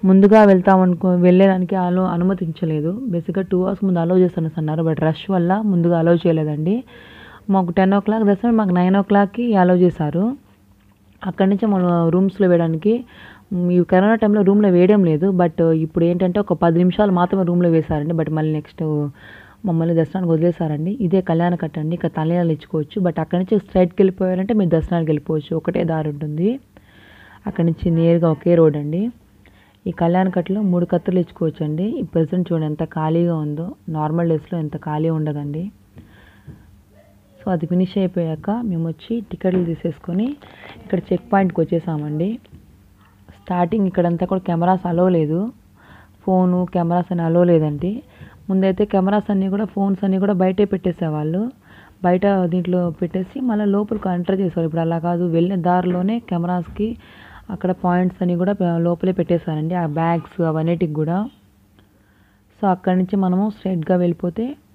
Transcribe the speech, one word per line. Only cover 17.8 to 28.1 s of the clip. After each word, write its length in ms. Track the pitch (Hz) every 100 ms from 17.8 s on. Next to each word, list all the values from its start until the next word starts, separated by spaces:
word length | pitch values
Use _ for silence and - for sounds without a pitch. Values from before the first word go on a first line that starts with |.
| 156 156 147
But 180 | 165 151
మళ్ళీ 220 | 156 156
next 560 | 151 151 - 156 151 147 - - - - _ 196
మమ్మల్ని 300 | 165 165 165
దర్శనానికి 380 | 156 190 180
వదిలేశారండి. 640 | 160 175 165 160 151 165 240
ఇదే 200 | 180 190
కళ్యాణ 340 | 185 165 175 175
కట్ట 240 | 160 160
అండి, 160 | 156 170
ఇక్కడ 140 | 165 160
తలనీలాలు 340 | 156 175 170
ఇచ్చుకోవచ్చు. 500 | 156 - 160 147 -
But 180 | 180 165
అక్కడి 240 | 156 180
నుంచి 160 | 185 214
స్ట్రైట్కి 420 | - 190 180 -
వెళ్ళిపోయారంటే 520 | 196 185 185 185 196
మీరు 160 | 214 180
దర్శనానికి 420 | 165 156 170 160
వెళ్ళిపోవచ్చు, 460 | 151 143 156 151 160
ఒకటే 260 | 156 175
దారి 260 | 170 160 156
ఉంటుంది. 500 | 147 151 151 190 269 _ - _ - - - - - -
అక్కడి 180 | - 170
నుంచి 240 | 165 175
నేరుగా 400 | 165 165